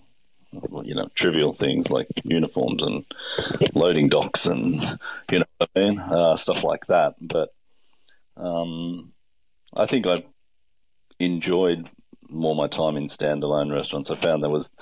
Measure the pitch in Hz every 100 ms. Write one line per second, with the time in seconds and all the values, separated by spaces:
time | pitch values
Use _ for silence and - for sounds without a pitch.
0 | - _ _ - - - - 71 - -
1 | - - 90 80 73 67 67 67 - 67
2 | - - 65 82 - - 64 64 - 69
3 | - - - - - - - - 87 78
4 | 71 76 - - - 71 87 78 - -
5 | - - - 90 - - - 95 101 101
6 | 87 85 85 - - 85 78 76 - 87
7 | 73 - 82 82 - - _ _ - -
8 | - - _ - 87 85 85 82 85 85
9 | - - _ _ _ _ _ - 107 131
10 | 92 87 - - _ _ _ _ _ _
11 | _ - 90 85 90 90 90 85 80 -
12 | - - - 80 80 76 73 - 78 76
13 | 71 - 73 73 73 76 73 73 71 73
14 | 71 78 85 76 73 76 69 -